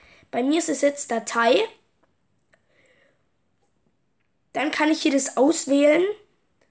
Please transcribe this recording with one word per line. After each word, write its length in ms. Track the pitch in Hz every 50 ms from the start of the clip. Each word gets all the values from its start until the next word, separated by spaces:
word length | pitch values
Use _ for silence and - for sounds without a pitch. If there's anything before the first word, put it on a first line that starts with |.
| - - - - _ _
Bei 120 | - 247 254
mir 160 | 277 311 339
ist 100 | 320 320
es 120 | 277 -
jetzt 280 | 285 285 277 - - -
Datei. 580 | 233 220 220 - - 233 233 233 285 381 453 - - _ _ _ _ _ _ _ _ _ _ _ _ _ _ _ _ _ _ _ _ _ _ _ _ _ _ _ _ _ _ _ _ _ _ _ _ _ _ _ _ _ _ _ _ _ _ _ _ _ _ _ _ _ _ _ -
Dann 160 | - 262 302
kann 220 | - - 302 302
ich 100 | 311 311
hier 100 | - 302
das 260 | 277 269 269 - -
auswählen, 680 | - 262 302 320 - - 269 277 285 285 294 302 339 370 415 415 - _ _ _ _ _ _ _ _ _ _